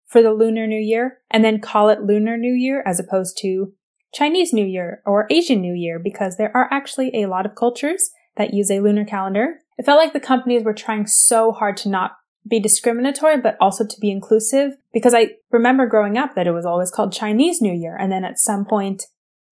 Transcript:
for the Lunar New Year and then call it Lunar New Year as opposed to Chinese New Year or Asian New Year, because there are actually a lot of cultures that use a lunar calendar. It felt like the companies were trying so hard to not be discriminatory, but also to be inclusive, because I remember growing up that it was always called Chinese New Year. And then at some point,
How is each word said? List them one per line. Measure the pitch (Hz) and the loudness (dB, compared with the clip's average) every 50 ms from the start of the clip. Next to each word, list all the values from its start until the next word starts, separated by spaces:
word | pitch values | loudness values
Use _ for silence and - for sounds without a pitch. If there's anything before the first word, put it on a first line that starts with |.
| _ | _
for | - - 240 | 2 4 6
the | 226 220 | 6 6
Lunar | 220 214 226 226 220 226 220 | 4 2 2 2 0 -2 -2
New | 220 220 214 | -2 -2 -2
Year | 214 214 220 226 247 254 - _ _ - | -2 0 0 0 -2 -4 -6 _ _ -2
and | - 220 220 | 2 4 4
then | 220 220 208 | 4 2 0
call | - - - 214 208 214 | -2 -2 2 4 4 4
it | 208 214 208 | 4 2 2
Lunar | 196 208 214 214 226 233 | 0 0 0 0 -2 -2
New | 233 233 247 254 | -2 -2 -2 0
Year | 247 247 262 269 277 - | 0 0 -2 -2 -2 -2
as | 190 175 180 | -4 -4 -4
opposed | 185 - 196 190 185 180 - - | -4 -4 -2 -4 -4 -4 -8 -6
to | - 190 185 185 196 196 - _ _ _ _ _ _ _ - | -4 -4 -2 -4 -4 -6 -10 _ _ _ _ _ _ _ -4
Chinese | - 294 302 330 381 349 349 - | -2 0 0 2 0 0 0 0
New | 214 202 | 0 0
Year | 190 185 185 175 170 - - - | 0 -2 -6 -6 -8 -10 -8 -2
or | 208 202 208 214 214 | 0 0 2 2 2
Asian | 294 330 339 330 254 202 | 2 2 2 2 0 0
New | 180 175 175 | 0 -2 -4
Year, | 175 170 170 165 | -4 -4 -6 -6
because | 170 170 202 202 - 202 185 180 | -6 -8 -8 -6 -6 -6 -6 -4
there | - 214 214 240 | -4 -4 0 0
are | 247 254 - | 0 0 0
actually | 277 277 277 - - - 262 254 - | -2 -4 -6 -6 -6 -4 -4 -2 -2
a | 226 202 | -2 -2
lot | 190 185 185 196 | -2 -2 -4 -4
of | 202 - | -6 -4
cultures | - 247 240 240 - - 294 349 392 - - - _ _ _ - | -2 -2 -2 -2 -2 -4 -4 -2 -2 -4 -4 -6 _ _ _ -6
that | - 208 - 202 | -4 -4 -2 -2
use | 202 202 190 | -2 0 0
a | 202 196 | 0 0
lunar | 202 208 208 208 208 | 2 2 2 0 -2
calendar. | 208 208 196 190 190 190 208 240 320 330 - _ _ _ - | -4 -6 -6 -4 -2 -2 -2 -2 -2 -4 -10 _ _ _ -4
It | 247 | 0
felt | 285 285 | 4 4
like | 302 320 320 320 | 4 4 4 0
the | 285 | -4
companies | - - 262 247 254 247 240 240 220 | -2 0 0 0 2 0 0 0 0
were | 220 | -2
trying | 208 214 - - 220 214 208 | -4 -4 -6 -6 -4 -4 -2
so | - - - - - 233 226 226 226 | 0 2 2 4 4 4 4 4 2
hard | 220 - 214 202 196 | 2 0 -2 -2 -2
to | 196 - 202 | -4 -4 -4
not | 196 185 185 - - _ _ _ _ _ - | -2 -2 -2 -4 -8 _ _ _ _ _ -6
be | 214 233 220 | -2 -2 0
discriminatory, | 196 214 - - - 233 233 240 247 277 277 - 302 311 311 269 | 2 2 0 2 2 0 0 0 -2 -2 -2 0 2 2 2 2
but | 247 226 - - | 0 0 0 2
also | 190 196 196 - 220 | 2 2 2 0 -4
to | 208 - - | -6 -6 -4
be | 214 208 | -4 -2
inclusive, | 196 196 - - 220 220 214 - 262 277 285 277 269 - _ _ - | -2 -2 -2 0 0 0 2 0 0 0 0 -2 -4 -10 _ _ -2
because | 226 214 247 240 | 2 4 4 6
I | 233 220 - - _ _ _ | 6 4 2 -2 _ _ _
remember | - 233 233 247 262 269 254 | 0 2 4 4 4 4 2
growing | 220 226 214 208 202 208 | 2 2 2 2 2 0
up | 240 294 269 - | -2 -2 -2 -2
that | 185 175 | -2 -2
it | 175 | 0
was | 170 170 170 | -2 -2 -2
always | 175 170 175 180 - | -2 -2 -2 -2 -2
called | - - 208 196 | -2 -2 -2 -2
Chinese | - - 220 208 214 233 285 349 349 339 | -4 -6 -4 0 2 2 2 2 2 0
New | 233 202 175 | 0 0 -2
Year. | 170 170 165 165 - | -2 -6 -8 -8 -6
And | 190 190 | -4 -4
then | 190 190 185 | -2 -4 -4
at | - - | -4 -2
some | - - - 208 202 202 | -2 -2 0 0 -2 -2
point, | - 220 202 196 196 196 190 - - _ _ _ _ _ _ _ _ | -2 -2 -2 -2 -2 -6 -8 -12 -16 _ _ _ _ _ _ _ _